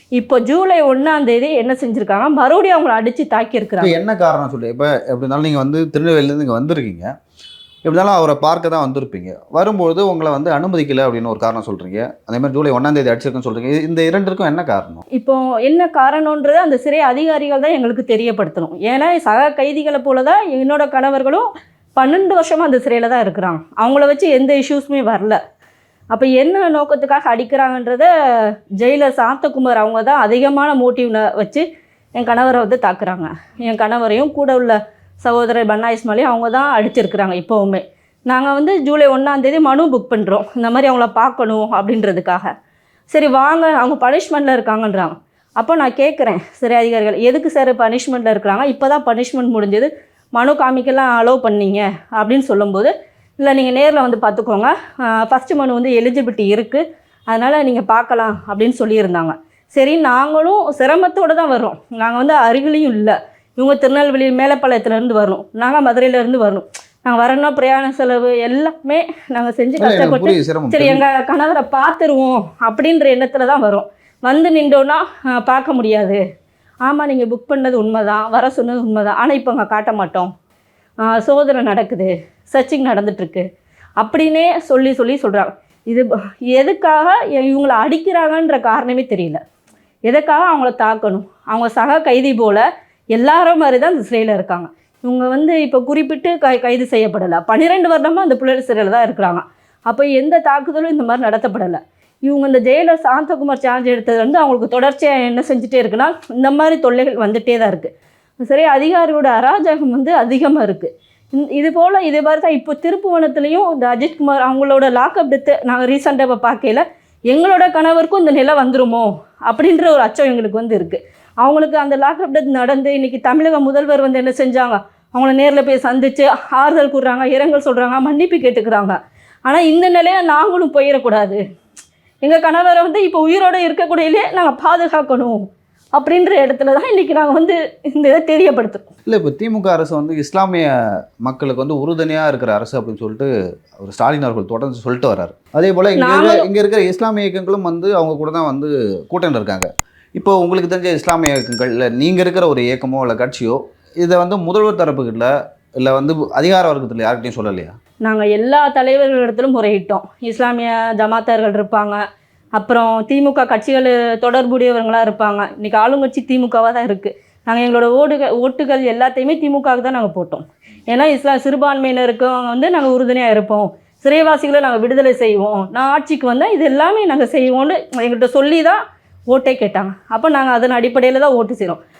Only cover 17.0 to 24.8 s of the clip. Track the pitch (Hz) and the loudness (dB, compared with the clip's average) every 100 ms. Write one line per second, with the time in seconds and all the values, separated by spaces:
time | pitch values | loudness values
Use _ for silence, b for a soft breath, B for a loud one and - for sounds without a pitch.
17 | 277 247 320 302 285 277 294 320 233 233 | 0 0 0 -2 -2 -2 0 0 -2 -4
18 | - 220 233 208 180 180 165 170 208 262 | -2 -2 -2 -2 -4 -4 -8 -6 -4 0
19 | 311 349 320 220 294 285 269 294 302 285 | 0 0 0 2 2 0 -2 -2 -4 -4
20 | 262 262 262 381 415 262 262 294 285 269 | 0 0 2 2 2 -2 0 0 0 0
21 | 269 269 269 330 480 B B B B - | 0 0 0 0 -2 B B B B 0
22 | 262 339 381 370 330 320 320 254 262 233 | 2 2 2 2 2 0 2 0 0 -2
23 | 233 247 202 175 185 160 160 - 226 277 | 0 0 -2 -2 -4 -6 -8 -2 0 4
24 | 285 285 370 262 269 277 269 285 | 2 2 2 2 4 0 0 -4